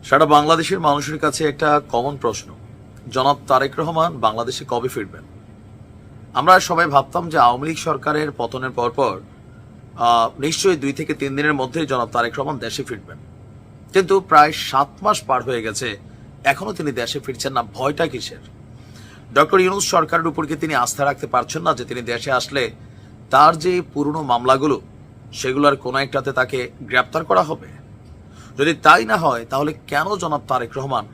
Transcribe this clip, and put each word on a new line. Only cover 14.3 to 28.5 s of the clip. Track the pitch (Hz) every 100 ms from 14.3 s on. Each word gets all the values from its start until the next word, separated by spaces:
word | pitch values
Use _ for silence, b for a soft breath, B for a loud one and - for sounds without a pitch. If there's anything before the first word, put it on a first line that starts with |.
| 151 151
সাত | 156 - 135 143 -
মাস | - -
পার | - 127
হয়ে | 120 123
গেছে, | 110 104 123 98 - B B -
এখনো | 135 139 202
তিনি | 185 151
দেশে | 123 117 143
ফিরছেন | 139 120 139
না। | 135
ভয়টা | 107 107 135 151 165
কিসের? | 123 - - - - - B B B B B B
ডক্টর | 139 156 190
ইউনূস | 185 196
সরকারের | - 180 156 165 165
উপর | 151 151
কি | 151
তিনি | 160
আস্থা | 139 120 -
রাখতে | 143 139 127
পারছেন | 123 113 160
না | 160
যে | 139
তিনি | 120 123
দেশে | 117 117 139
আসলে | 127 - 139 117 - B B B B -
তার | 135 151 165
যে | 175 180 165
পুরনো | 143 147 160
মামলাগুলো, | 139 120 123 131 147 120 - - - - -
সেগুলোর | - 131 131 147 139
কোনো | 123 131
একটাতে | 139 139 135
তাকে | 131 123 131 120 -
গ্রেপ্তার | 117 127 127 160
করা | 160 190
হবে? | 151 160 - - - - - - - B B